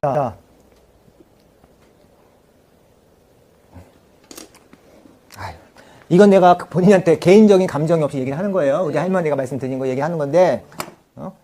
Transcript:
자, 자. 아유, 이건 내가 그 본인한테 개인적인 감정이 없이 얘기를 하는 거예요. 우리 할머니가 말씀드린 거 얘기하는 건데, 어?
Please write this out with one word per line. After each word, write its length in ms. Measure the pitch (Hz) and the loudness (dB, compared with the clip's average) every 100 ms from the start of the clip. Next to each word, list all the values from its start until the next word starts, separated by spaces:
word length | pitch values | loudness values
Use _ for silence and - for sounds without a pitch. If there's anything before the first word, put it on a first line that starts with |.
자, 100 | 147 | -4
자. 200 | 135 131 98 _ _ _ _ _ _ _ _ _ _ _ _ _ _ _ _ _ _ _ _ _ _ _ _ _ _ _ _ _ _ _ _ _ 87 90 _ _ _ _ - - _ _ _ _ _ _ _ _ - | -4 -6 -10 _ _ _ _ _ _ _ _ _ _ _ _ _ _ _ _ _ _ _ _ _ _ _ _ _ _ _ _ _ _ _ _ _ -20 -20 _ _ _ _ -20 -20 _ _ _ _ _ _ _ _ -20
아유, 160 | - - _ _ _ _ _ | -18 -18 _ _ _ _ _
이건 220 | 175 208 | 4 4
내가 260 | 190 180 180 | 6 4 2
그 100 | - | 0
본인한테 500 | 156 180 190 170 151 | -2 2 4 2 0
개인적인 480 | 165 196 214 190 185 | 4 6 6 4 0
감정이 360 | - 156 165 | -4 -2 -2
없이 160 | 147 143 | -2 -4
얘기를 200 | 131 139 | -8 -6
하는 140 | 202 | -6
거예요. 300 | 190 143 147 | -2 -2 -2
우리 120 | 180 143 | -2 -4
할머니가 400 | 170 185 160 139 | -4 -4 -4 -4
말씀드린 420 | 131 139 127 131 | -6 -8 -8 -6
거 100 | 135 | -6
얘기하는 300 | 127 147 170 | -4 -6 -6
건데, 460 | 143 156 180 120 - - - _ _ - | -2 0 0 0 -8 -18 -18 _ _ -18
어? 160 | 165 196 | -18 -18